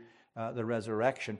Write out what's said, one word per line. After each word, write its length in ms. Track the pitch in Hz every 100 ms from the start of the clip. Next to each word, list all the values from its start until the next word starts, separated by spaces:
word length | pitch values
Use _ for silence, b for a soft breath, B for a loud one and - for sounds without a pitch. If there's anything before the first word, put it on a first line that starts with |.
| B B B -
uh, 160 | 113
the 120 | 127
resurrection. 720 | 113 117 110 107 123 135 - 107